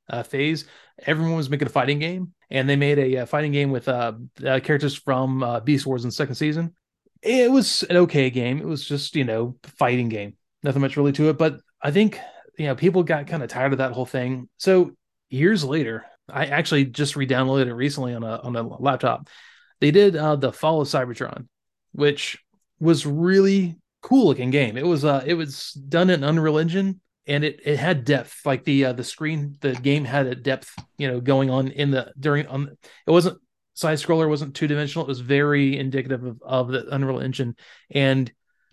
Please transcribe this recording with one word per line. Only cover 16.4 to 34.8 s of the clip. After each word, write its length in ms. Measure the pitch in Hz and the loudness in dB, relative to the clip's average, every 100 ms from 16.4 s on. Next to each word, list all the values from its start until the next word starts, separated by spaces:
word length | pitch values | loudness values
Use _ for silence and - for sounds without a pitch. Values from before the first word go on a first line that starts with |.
| 160 | -2
actually 380 | 143 160 147 | -2 0 2
just 320 | 135 120 143 151 | 0 0 -4 -2
re-downloaded 500 | 131 131 131 139 123 | -2 0 2 2 0
it 80 | |
recently 400 | 120 139 143 127 | -2 -4 -4 -6
on 80 | 120 | -6
a, 140 | 113 113 | -8 -8
on 180 | 127 | -8
a 80 | 120 | -6
laptop. 640 | 113 117 131 131 127 117 - - - - _ _ | -8 -4 -2 0 -2 -2 -8 -20 -20 -20 _ _
They 100 | 147 | 4
did, 240 | 165 202 | 6 6
uh, 220 | 156 151 147 | 4 0 0
The 160 | 131 | 0
Fall 280 | - 156 160 | -2 0 0
of 60 | 143 | 0
Cybertron, 640 | 147 123 117 131 - 123 _ _ _ _ | -2 -4 -6 -10 -10 -16 _ _ _ _
which 480 | - 147 143 - - _ _ _ _ | 0 0 0 -6 -10 _ _ _ _
was 280 | 160 156 147 | 2 2 2
really 720 | 143 175 190 196 196 180 165 _ _ | 0 4 6 6 4 0 -4 _ _
cool 240 | - 269 208 | 2 6 6
looking 240 | 131 127 | 4 2
game. 260 | 139 127 110 | 2 2 0
It 80 | |
was, 200 | 160 160 | 0 2
uh, 180 | 147 139 | 2 2
it 100 | 131 | 0
was 360 | 170 156 135 - | -2 -4 -10 -14
done 400 | - 139 165 185 | -14 -2 2 4
in 140 | 175 | 4
Unreal 340 | 139 165 156 151 | 2 2 2 2
Engine, 420 | 165 185 196 190 _ _ - | 0 0 -2 -4 _ _ -4
and 160 | 143 | -2
it, 160 | 151 143 | -2 -4
it 140 | - 147 | -2 0
had 260 | 151 165 | 0 0
depth. 360 | 120 139 117 - | 2 0 0 -8
Like, 200 | 151 131 | -2 -2
the, 220 | 147 139 131 | 2 2 2
uh, 60 | |
the 120 | 123 | -2
screen, 520 | 117 - 156 156 143 143 | -8 -6 -6 -4 -6 -4
the 120 | 143 | -4
game 320 | 123 127 143 | -2 0 0
had 220 | 131 139 135 | 0 -2 -2
a 80 | |
depth, 400 | 127 123 131 - - - _ | -2 -4 -4 -6 -20 -20 _
you 80 | 143 | -4
know, 140 | 123 | -2
going 280 | 123 135 135 | 2 2 4
on 200 | 127 135 | 0 -2
in 240 | 143 143 | 0 0
the, 200 | 131 120 139 | 0 -2 -4
during, 280 | 147 143 147 | 0 0 0
on, 280 | 135 143 - - - - | -6 -8 -10 -20 -12 2
it 40 | |
wasn't 280 | 165 170 - _ _ _ | 4 4 -2 _ _ _
side 240 | - 160 156 | -6 -2 -2
scroller, 300 | - 165 156 | 0 2 2
wasn't 280 | 151 147 139 | 0 -4 -4
two 100 | 151 | -2
dimensional. 380 | 147 | -2